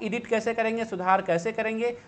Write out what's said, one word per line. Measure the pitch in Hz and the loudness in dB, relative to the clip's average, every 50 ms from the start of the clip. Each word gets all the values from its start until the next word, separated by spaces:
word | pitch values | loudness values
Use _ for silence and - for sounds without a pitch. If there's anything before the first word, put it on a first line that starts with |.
| 226 | -4
edit | 214 196 240 233 | -4 -4 -4 -2
कैसे | - 226 220 220 233 226 | 0 0 0 0 0 0
करेंगे, | 233 220 220 226 233 220 | 0 0 0 0 -2 -4
सुधार | 220 202 180 180 185 190 196 | -4 -4 -2 4 4 4 4
कैसे | 190 185 165 170 175 226 | 4 2 0 2 2 -2
करेंगे। | 220 226 214 220 226 220 233 240 240 - - | -2 -2 -2 -2 -2 0 -2 -2 -2 -4 -14